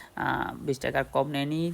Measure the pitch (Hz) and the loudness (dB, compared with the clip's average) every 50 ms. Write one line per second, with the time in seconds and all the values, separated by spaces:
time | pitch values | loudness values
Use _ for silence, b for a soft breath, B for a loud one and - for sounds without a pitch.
0 | B B B - - 131 131 - - - - - - 143 135 - 127 127 139 139 | B B B -2 0 0 0 0 0 -2 -4 -4 -2 -2 0 0 0 0 2 2
1 | 131 - - 139 135 147 143 139 143 147 156 160 170 170 | 0 2 2 2 2 2 0 0 0 0 0 0 0 -2